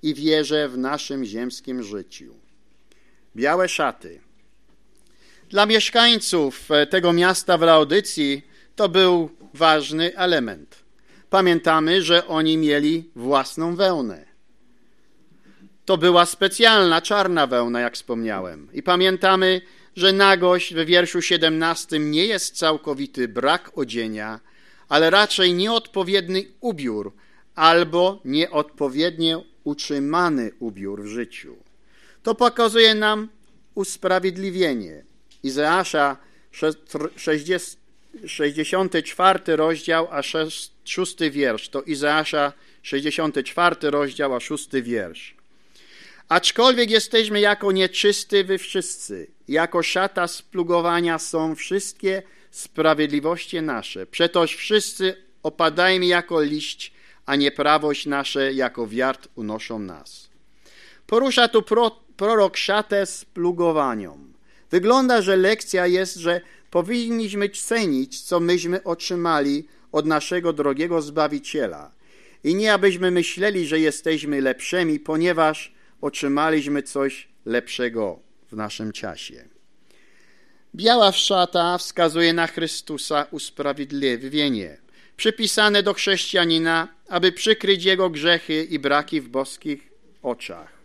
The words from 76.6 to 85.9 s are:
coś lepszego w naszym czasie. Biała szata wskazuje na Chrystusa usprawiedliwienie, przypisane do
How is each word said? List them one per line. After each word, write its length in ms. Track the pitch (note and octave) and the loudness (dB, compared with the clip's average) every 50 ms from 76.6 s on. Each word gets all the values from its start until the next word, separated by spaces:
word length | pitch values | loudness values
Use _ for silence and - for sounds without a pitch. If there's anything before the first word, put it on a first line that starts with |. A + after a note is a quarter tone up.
| C#3 C#3+ D3 C#3+ C#3 | 0 -2 -4 -4 -6
coś 440 | - - C#3+ C#3 C#3 C3 - - - - - - | -6 -6 -4 -4 -4 -6 -8 -18 -20 -20 -18 -10
lepszego 760 | A2 A#2 A#2+ A#2+ - - - B2 A#2+ A2+ A#2 G#2+ G2 E2 - - - - - - _ | -4 -4 -4 -4 -4 -8 -6 -6 -4 -4 -4 -6 -6 -6 -10 -16 -20 -20 -20 -20 _
w 40 | - | -12
naszym 360 | G#2+ G#2+ G#2+ - - A2 G#2+ | -12 -10 -10 -10 -10 -10 -10
czasie. 560 | G#2 - - G#2 E2 - - - - - - - _ - _ _ _ - _ _ - - - - - - - _ _ _ _ _ _ _ _ _ - | -10 -10 -12 -12 -12 -12 -16 -18 -18 -20 -20 -20 _ -20 _ _ _ -20 _ _ -20 -20 -20 -20 -20 -20 -20 _ _ _ _ _ _ _ _ _ -12
Biała 360 | - F#3 A3+ A#3+ B3 G#3+ G3 | 0 2 4 6 6 6 4
szata 640 | F#3+ - - - G3+ F#3 F3+ F3 - F3+ E3+ F3 F3 F3 | 4 2 0 0 2 2 2 2 2 0 0 0 0 -4
wskazuje 560 | - - - - F3 E3 D3+ E3 E3+ E3 E3 | -6 -8 -2 0 0 0 2 2 2 2 2
na 140 | E3+ E3 D#3+ | 2 -2 -2
Chrystusa 800 | - - E3 D#3+ - - - - D#3 C#3 - - D#3 D3 D3 D3 | -2 -6 -6 -6 -6 -10 -10 -10 -10 -10 -6 -2 -2 -2 -2 -2
usprawiedliwienie, 1500 | - D3+ - - _ - D3 C#3+ C#3 D3 C#3+ C3+ C#3+ C#3 C#3 C3+ B2 A#2 C3 C3+ C#3+ D3+ D3 C#3+ B2+ G#2+ F#2+ D#2+ D2 - _ _ _ - - - _ - | -8 -12 -12 -12 _ -6 -4 -4 -4 -4 -8 -8 -6 -2 0 0 0 -2 -6 -6 -2 -2 0 0 -2 -2 -6 -8 -14 -20 _ _ _ -20 -20 -20 _ -2
przypisane 640 | - G#3+ G#3+ - A3+ G3+ - - G#3+ G#3+ G3+ G3+ G3 | -2 -2 0 0 -4 -2 0 2 2 4 4 2 2
do 100 | G3+ | 0